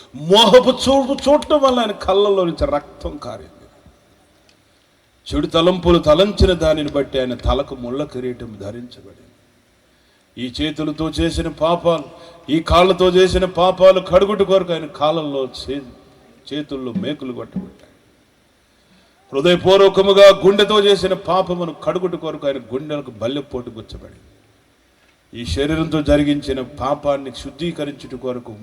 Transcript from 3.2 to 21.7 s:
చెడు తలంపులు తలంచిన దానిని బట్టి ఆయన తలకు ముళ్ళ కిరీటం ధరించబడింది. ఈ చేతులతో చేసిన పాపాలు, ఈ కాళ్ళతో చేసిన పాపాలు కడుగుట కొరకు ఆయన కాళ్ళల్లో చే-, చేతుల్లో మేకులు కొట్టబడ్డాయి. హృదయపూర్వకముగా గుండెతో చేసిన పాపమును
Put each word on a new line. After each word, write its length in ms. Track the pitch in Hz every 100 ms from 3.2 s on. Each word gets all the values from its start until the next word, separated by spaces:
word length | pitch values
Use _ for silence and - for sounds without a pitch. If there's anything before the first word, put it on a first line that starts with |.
| - 113 - - - _ _ _ _ _ _ _ _ _ _ _ _ _ _ _ - 143
చెడు 120 | -
తలంపులు 520 | 165 175 185 165 170
తలంచిన 540 | 151 151 208 202 190
దానిని 380 | 170 160 156 143
బట్టి 280 | 143 135 135
ఆయన 140 | 127
తలకు 420 | 117 117 127 139 127
ముళ్ళ 280 | 120 135
కిరీటం 540 | 147 127 123 120 117 101
ధరించబడింది. 640 | 98 120 120 - 98 90 _ _ _ _ _ _ _ _ _ _ _ -
ఈ 160 | 123 120
చేతులతో 480 | 156 151 151 151 160
చేసిన 380 | - 165 165 165
పాపాలు, 560 | - 165 170 170 160 135 - - - -
ఈ 100 | 156
కాళ్ళతో 500 | 156 165 190 175 185
చేసిన 360 | 180 185 180 185
పాపాలు 540 | 170 180 180 185 190
కడుగుట 420 | 175 180 202 196
కొరకు 320 | 185 190 175
ఆయన 120 | 160 151
కాళ్ళల్లో 600 | - 151 165 151 139 127
చే-, 440 | - - 139 123 - _ _ _ _ -
చేతుల్లో 400 | 147 147 135 127
మేకులు 400 | 147 180 151 131
కొట్టబడ్డాయి. 520 | 117 113 190 - - _ _ _ _ _ _ _ _ _ _ _ _ _ _ _
హృదయపూర్వకముగా 1080 | 139 170 175 180 196 196 190 196 196 202 170 190
గుండెతో 380 | 202 202 214
చేసిన 300 | 202 196 185
పాపమును 600 | 175 160 185 175 175 170